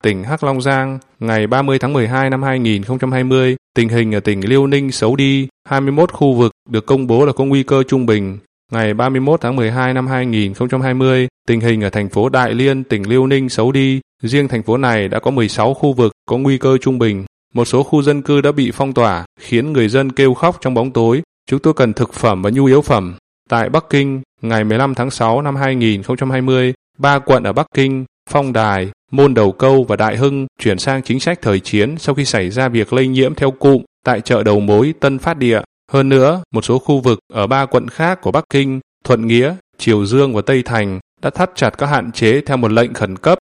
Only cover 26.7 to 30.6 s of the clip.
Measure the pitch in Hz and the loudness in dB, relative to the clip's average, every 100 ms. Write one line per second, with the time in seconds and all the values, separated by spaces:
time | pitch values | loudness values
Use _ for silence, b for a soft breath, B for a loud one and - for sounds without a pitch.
26.7 | 127 _ - 139 139 135 127 101 110 156 | -4 _ -2 0 2 2 2 2 -2 -2
27.7 | - 135 135 131 _ - 147 139 117 110 | 0 0 -2 -8 _ -4 -2 0 0 0
28.7 | 98 95 - _ 131 143 117 101 - 135 | -2 -4 -10 _ 2 4 4 2 2 4
29.7 | 135 117 104 110 107 139 139 131 - | 4 2 0 0 0 -2 -2 -8 -4